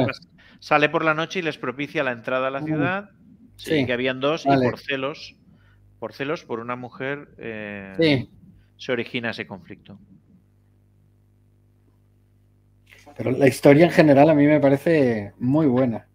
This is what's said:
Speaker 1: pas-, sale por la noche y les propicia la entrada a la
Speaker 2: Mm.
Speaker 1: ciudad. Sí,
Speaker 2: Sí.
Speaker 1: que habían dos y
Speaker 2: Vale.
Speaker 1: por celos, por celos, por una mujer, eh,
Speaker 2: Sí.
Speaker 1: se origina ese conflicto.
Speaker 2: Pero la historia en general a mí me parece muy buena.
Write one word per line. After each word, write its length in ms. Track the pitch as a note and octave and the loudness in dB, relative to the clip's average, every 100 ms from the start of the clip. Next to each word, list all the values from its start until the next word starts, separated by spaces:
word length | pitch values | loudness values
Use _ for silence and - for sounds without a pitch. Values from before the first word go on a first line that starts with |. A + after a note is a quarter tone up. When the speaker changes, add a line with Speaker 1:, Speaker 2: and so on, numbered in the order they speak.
| B2+ | 2
Speaker 1:
pas-, 200 | - _ _ _ - | -4 _ _ _ -16
sale 300 | - D3+ D3 | 0 2 2
por 140 | D#3+ D#3+ | 0 -2
la 80 | |
noche 260 | D#3 D#3+ F#3+ | -2 -4 -6
y 20 | |
les 140 | E3 - | -6 -6
propicia 440 | C3+ B2 C#3+ D#3+ | -10 -8 -8 -4
la 80 | C3 | -4
entrada 360 | A#2+ A2+ B2+ C3 | -6 -4 -4 -4
a 40 | |
la 100 | C3+ | -6
Speaker 2:
Mm. 40 | D3+ | -6
Speaker 1:
ciudad. 440 | D#3 E3+ F#3+ G#3 _ _ - - - | -4 -2 -4 -10 _ _ -20 -20 -16
Sí, 220 | - D#3 | -4 -2
Speaker 2:
Sí. 40 | B2 | -2
Speaker 1:
que 80 | |
habían 260 | A#2+ C3 C3 | -2 -2 -2
dos 240 | C#3 D#3+ C3+ | -4 -2 0
y 40 | |
Speaker 2:
Vale. 180 | C#3 B2 | 2 2
Speaker 1:
por 80 | A#2 | -4
celos, 560 | - C3+ C3+ D#3 - _ _ _ _ _ _ - | -8 -6 -6 -10 -18 _ _ _ _ _ _ -16
por 140 | A2 | -14
celos, 300 | - C#3 E3+ - | -10 -8 -8 -8
por 140 | A2+ | -10
una 160 | A#2 B2 | -8 -10
mujer, 520 | B2 - C3+ C#3+ C#3+ - | -12 -10 -10 -10 -12 -16
eh, 560 | A#2 G#2+ G#2 G2+ F#2+ F#2+ | -14 -12 -12 -12 -12 -2
Speaker 2:
Sí. 300 | D#3+ C3+ A#2+ _ - - _ _ | 0 0 -4 _ -20 -20 _ _
Speaker 1:
se 140 | - | -6
origina 380 | B2 A2 B2+ A#2 | -6 -4 -8 -8
ese 140 | G#2+ G#2 | -10 -12
conflicto. 540 | G2 - G2+ - G2+ _ F#2+ _ _ _ _ _ _ _ _ _ _ _ _ _ _ _ _ _ _ _ _ _ _ _ _ _ _ _ - - - | -16 -18 -20 -20 -20 _ -20 _ _ _ _ _ _ _ _ _ _ _ _ _ _ _ _ _ _ _ _ _ _ _ _ _ _ _ -20 -20 -8
Speaker 2:
Pero 160 | A2+ | -4
la 160 | C3 C#3 | 2 2
historia 380 | B2 D3+ C#3+ E3+ | 4 6 8 6
en 60 | |
general 380 | E3+ D#3 C3+ D#3 | 6 6 8 6
a 40 | |
mí 140 | D3+ D3 | 6 4
me 120 | D3+ | 4
parece 720 | C#3 C#3 E3+ D#3+ B2+ A2+ G2+ - | 2 2 2 2 2 0 -6 -6
muy 300 | A#2+ D3 D3+ | -2 2 2
buena. 400 | B2 B2+ G#2+ - | 2 0 -4 -12